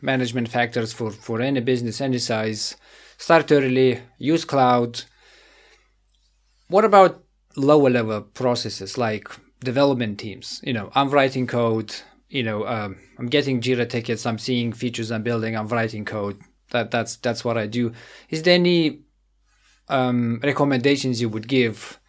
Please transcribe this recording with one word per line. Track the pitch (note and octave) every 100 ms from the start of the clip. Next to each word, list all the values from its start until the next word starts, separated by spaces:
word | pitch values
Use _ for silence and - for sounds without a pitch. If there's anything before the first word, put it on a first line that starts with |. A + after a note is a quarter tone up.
management | C#3 C3 B2 B2 A#2
factors | B2 A#2 A#2+ A2
for, | - A2
for | G#2 - A2
any | C3 C#3
business, | A#2+ B2+ A#2 G#2+
any | C3+ B2
size. | - A2 A2 G#2+ - - _ - - -
Start | - E3 D3+
early, | D3 C3+ B2+ C3 A2+ - -
use | B2+ D#3+
cloud. | E3 C#3 B2+ B2 A#2+ A#2 - _ _ _ _ _ _ _ _ _ _ _ _ _ _ _ -
What | F#3
about | G#3+ G3 F#3 - _ _ _ -
lower | C#3 D3+ C#3
level | B2 A2 G#2+
processes | G2+ - B2+ A#2+ A2+ - F#2+ -
like | A2+ G#2+ - - _ _
development | A#2+ B2 C#3+ C3 A2+ G2+
teams? | A2 F#2+ - -
You | -
know, | A#2 F#2+
I'm | C3+ C#3
writing | C#3 C3+ C3 B2
code, | B2 A#2 A2+ G#2+ - - _ _
you | C3+
know, | A2+ G#2+ G#2
um, | A#2 G#2 F#2 - -
I'm | B2
getting | D3 C#3 B2+
Jira | A#2+ B2 A#2
tickets, | A#2+ A#2 A2+ A#2+
I'm | A2
seeing | - B2+ A#2
features | A2+ B2+ A#2 A2
I'm | A2+
building, | A2 A#2 A2 A2+
I'm | G#2+
writing | A#2 A2+ A2+
code. | G2+ G#2+ G2+ G2+ - _ _
That, | B2 A2
that's, | A#2+ A2 -
that's | B2 A#2
what | A#2+ A#2
I | G#2+
do. | A#2+ A#2 A#2 - - -
Is | D#3+
there | E3
any, | F3+ F3 F3 D#3 - _ _ _ _ _ _ _ _ -
um, | C#3 B2+ B2 A#2 A#2
recommendations | C#3+ C3+ C#3+ C3 C3+ C#3 C3 A#2
you | A#2
would | G#2+ A2
give | C3 A#2+ G#2 - -